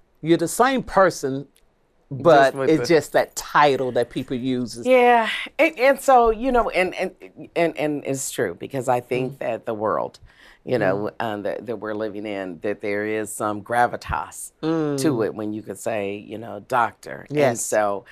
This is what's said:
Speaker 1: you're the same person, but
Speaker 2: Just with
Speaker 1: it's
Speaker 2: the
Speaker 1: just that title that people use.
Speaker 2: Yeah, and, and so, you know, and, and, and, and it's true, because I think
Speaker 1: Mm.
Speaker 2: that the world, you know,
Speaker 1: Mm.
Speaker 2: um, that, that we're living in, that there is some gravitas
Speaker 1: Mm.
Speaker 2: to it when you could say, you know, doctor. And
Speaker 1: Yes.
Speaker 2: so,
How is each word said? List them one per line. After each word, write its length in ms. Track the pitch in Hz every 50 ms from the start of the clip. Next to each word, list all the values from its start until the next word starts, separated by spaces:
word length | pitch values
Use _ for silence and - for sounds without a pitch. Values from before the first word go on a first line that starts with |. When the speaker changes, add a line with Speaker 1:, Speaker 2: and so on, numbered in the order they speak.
| _ _ _ -
Speaker 1:
you're 160 | 151 160 170
the 100 | 170 170 156
same 320 | - - 240 269 269 240 -
person, 640 | - - 196 190 170 - - - 131 135 139 139 _ _ _ _ _ _ _ _ _ _ _ _ -
but 340 | 143 131 139 170 151 139 139
Speaker 2:
Just 80 | 131 127
with 120 | 139 135 156
Speaker 1:
it's 180 | 160 156 160 -
Speaker 2:
the 60 | 170
Speaker 1:
just 160 | 147 - - -
that 220 | 135 - - -
title 560 | - - - - 160 147 147 131 135 131 123
that 180 | 120 123 120 -
people 260 | - 139 131 - 135
use. 460 | 120 127 131 127 123 123 104 113 117 120
Speaker 2:
Yeah, 460 | 254 262 247 240 240 240 233 220 214 - - - - _ -
and, 200 | 311 320 320 220
and 200 | 247 277 277 -
so, 300 | - 277 254 240 233 226
you 200 | 220 208 247 269
know, 180 | 247 233 208 -
and, 220 | - 175 185 180 -
and, 160 | - 185 185 - - - 190 _ - 151 - -
and, 220 | 165 170 160 -
and 260 | - 147 151 147 139 -
it's 280 | - 139 135 - -
true, 240 | - - 120 90 87
because 340 | - - - - 131 117 131
I 100 | 123 123
think 340 | 120 - 127 123 131 131 139
Speaker 1:
Mm. 40 | -
Speaker 2:
that 260 | - - 113 107 -
the 80 | 120 110
world, 420 | 104 110 104 82 65 58 - - - _ - _ _ - - - _ -
you 140 | - - 113
know, 320 | 104 92 98 101 107 - - -
Speaker 1:
Mm. 60 | 113
Speaker 2:
um, 180 | 113 104 104 95
that, 240 | 95 - - 101
that 80 | 120 113
we're 160 | 98 104 107 107
living 320 | 104 110 107 95 104 104
in, 340 | 107 101 98 95 92 87 82 -
that 180 | 104 101 -
there 240 | - 104 101 104 104
is 260 | 107 107 110 107 -
some 300 | - - 113 107 104 104
gravitas 880 | 98 - 120 120 120 117 - - - - - 76 87 - - - - - _ - 156
Speaker 1:
Mm. 360 | 160 165 160 151 147 143 139
Speaker 2:
to 200 | 135 160 131 113
it 140 | 107 85 -
when 180 | 107 107 107 107
you 80 | 107
could 160 | 101 107 98
say, 380 | - - 113 113 104 101 98 101
you 240 | 104 - - 110 107
know, 220 | 113 110 101 104 -
doctor. 600 | - 131 120 113 101 - _ - 71 65 - - -
And 80 | 143
Speaker 1:
Yes. 240 | 147 143 127 117 110 -
Speaker 2:
so, 420 | - 120 107 104 101 101 95 - -